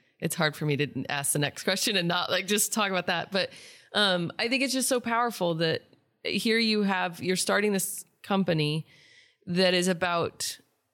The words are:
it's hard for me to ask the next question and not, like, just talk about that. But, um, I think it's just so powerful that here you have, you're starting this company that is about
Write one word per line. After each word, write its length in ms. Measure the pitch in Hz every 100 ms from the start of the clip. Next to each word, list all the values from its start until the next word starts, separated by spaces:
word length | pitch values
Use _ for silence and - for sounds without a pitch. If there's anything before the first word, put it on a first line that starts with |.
| _ -
it's 140 | 170
hard 220 | - 156 147
for 100 | 151
me 100 | 139
to 280 | 147 139 -
ask 240 | 143 143
the 60 | 147
next 240 | 143 -
question 340 | - 190 - 196
and 120 | 170
not, 200 | 175 -
like, 200 | 180 190
just 240 | 214 -
talk 180 | 226 202
about 160 | 185 175
that. 240 | 170 -
But, 200 | 190 - - - - -
um, 380 | 202 202 180 170 -
I 120 | 226
think 160 | 254
it's 80 | 269
just 160 | 262 240
so 100 | 247
powerful 560 | 233 233 240 - 175 165
that 260 | 165 139 - _ _ _
here 340 | - 202 233 226
you 240 | 220 214
have, 400 | 196 185 180 170
you're 140 | 170 185
starting 360 | - 196 208
this 320 | 196 - - - _
company 600 | - 196 190 160 147 160 - - - - _ _ -
that 280 | 180 185
is 120 | 180 180
about 720 | 175 180 170 143 - - - _ _ _